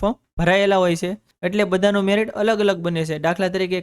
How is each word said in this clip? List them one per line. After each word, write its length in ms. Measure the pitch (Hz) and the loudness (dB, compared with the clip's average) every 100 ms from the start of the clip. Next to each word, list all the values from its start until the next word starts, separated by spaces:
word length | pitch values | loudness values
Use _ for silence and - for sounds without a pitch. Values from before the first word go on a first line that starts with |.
ફોર્મ 140 | 202 - _ - | -4 -4 _ -2
ભરાયેલા 440 | 170 196 202 196 | 2 2 4 4
હોય 120 | 180 165 | 2 0
છે, 140 | 180 208 _ _ | -4 -8 _ _
એટલે 220 | 180 208 196 | -4 -2 0
બધાનું 320 | 185 202 202 | 2 2 2
મેરિટ 260 | 196 202 220 - | 2 0 0 -2
અલગ 200 | 214 214 | 0 2
અલગ 140 | 202 185 | 2 0
બને 180 | 170 170 160 | -2 -4 -4
છે. 80 | 151 | -2
દાખલા 340 | 165 175 185 | -2 0 -2
તરીકે 240 | 185 185 185 | -2 -2 -4